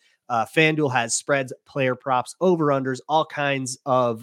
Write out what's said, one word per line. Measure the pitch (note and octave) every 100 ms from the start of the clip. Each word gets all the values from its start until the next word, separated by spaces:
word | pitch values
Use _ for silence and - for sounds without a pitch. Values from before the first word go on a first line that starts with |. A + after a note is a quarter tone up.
| _ _ -
Uh, | A#2+
FanDuel | G#2+ - D#3 D#3 D3
has | B2+ A#2
spreads, | - - C#3 C3 C3
player | _ C#3+ C3
props, | B2 C#3 B2+ A#2+ -
over-unders, | F#3 E3+ D3 C#3 C3 B2+ -
all | D#3
kinds | D#3 - C#3+ C#3 C3 C3 -
of | B2+ A#2+ A2+